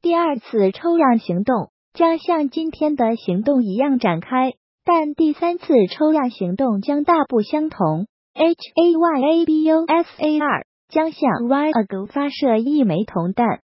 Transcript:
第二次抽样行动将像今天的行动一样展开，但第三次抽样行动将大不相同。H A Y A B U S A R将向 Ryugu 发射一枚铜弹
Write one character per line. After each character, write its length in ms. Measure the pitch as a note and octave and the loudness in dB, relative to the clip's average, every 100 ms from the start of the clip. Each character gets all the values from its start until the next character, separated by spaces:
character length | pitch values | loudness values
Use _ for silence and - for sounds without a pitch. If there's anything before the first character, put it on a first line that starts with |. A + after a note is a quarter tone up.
第 140 | F4 | 0
二 240 | E4+ E4+ C#4 | 0 0 -4
次 320 | - A3+ F#3+ | -4 0 0
抽 260 | G3 E4+ E4+ | 0 -2 2
样 220 | C#4 A#3 | 2 2
行 260 | - F3 | 0 -4
动 280 | G#3 A#3+ D#3+ _ _ | -2 -2 -4 _ _
将 240 | - E4+ E4 | -2 0 0
像 320 | - E4+ C#4+ | -2 -2 -2
今 220 | D#4+ D#4+ | -4 -8
天 260 | - D4+ D4 | -4 -4 0
的 200 | A3+ A3+ | 0 -2
行 260 | - F3+ | -2 -2
动 200 | A3 C#4 | 0 0
一 120 | A3 | 0
样 240 | F#3+ C#4+ C4 | 0 0 0
展 220 | G#3+ E3 | 0 -2
开， 340 | - B3+ C4 - _ _ | -2 -2 -2 -4 _ _
但 300 | - E4+ D#4 | 0 0 0
第 200 | D4 D#4+ | 0 0
三 240 | D4 E4+ F4 | 0 -2 -4
次 280 | - C#4 F#3 | 2 2 2
抽 280 | - D#4 | 0 0
样 160 | D#4 B3+ | 2 -2
行 260 | - F3+ F#3+ | -4 -6 -2
动 240 | C4+ G3+ | -2 -2
将 240 | G3+ C#4+ | -2 -2
大 200 | D4 D#4+ C#4 | 2 2 2
不 140 | A#3+ | 0
相 260 | G#3+ D4+ D#4 | 0 -2 -4
同。 380 | - E3 D#3 G3+ _ _ | -2 -2 -2 -6 _ _
H 240 | - D#4+ E4+ - - | 0 0 0 -4 2
A 200 | E4+ E4 | 2 4
Y 240 | E4+ D4 | 2 2
A 240 | C#4 E4 | 2 2
B 180 | E4+ D#4 | 2 2
U 200 | D#4 D#4+ | 2 2
S 240 | E4 D#4+ E4+ - | 2 0 0 -4
A 180 | D4+ D4+ | -2 0
R 260 | D4+ F#3 - _ _ | 0 -2 -6 _ _
将 240 | D#4 D#4+ | -2 -2
向 180 | D#4 C#4 F3+ A#3 | -2 -2 0 0
Ryugu 600 | C#4 D4+ A#3+ G3+ F#3+ G3+ | 0 0 0 -2 -6 -8
发 240 | C#4+ C#4+ | -6 -6
射 260 | C4+ C#4 A3 | -2 0 0
一 260 | A#3+ D4+ | 0 0
枚 220 | A#3+ E3 | 2 0
铜 300 | G#3+ - E3+ | -2 -4 -4
弹 260 | G3+ A#3 C#3+ _ | -2 -2 -2 _